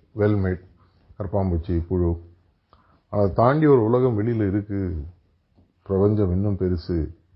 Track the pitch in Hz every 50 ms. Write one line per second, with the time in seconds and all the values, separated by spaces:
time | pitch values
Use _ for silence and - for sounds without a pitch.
0 | _ _ - 107 101 107 104 101 95 95 90 90 - - _ _ _ _ _ _
1 | _ _ - - 98 85 104 98 95 92 87 80 82 - 87 82 82 - 92 90
2 | 87 85 82 82 - - - _ _ _ _ _ _ _ _ _ _ _ _ _
3 | _ _ 101 104 101 92 - 113 117 127 143 156 156 147 139 120 107 113 120 127
4 | 127 127 113 104 107 120 117 110 104 95 98 104 101 - 101 98 95 90 85 78
5 | 73 82 - _ _ _ _ _ _ _ _ _ _ _ _ _ _ - 98 95
6 | 101 104 107 104 101 90 90 95 101 104 98 90 95 90 90 85 - - 87 82
7 | 73 78 - _ _ _ _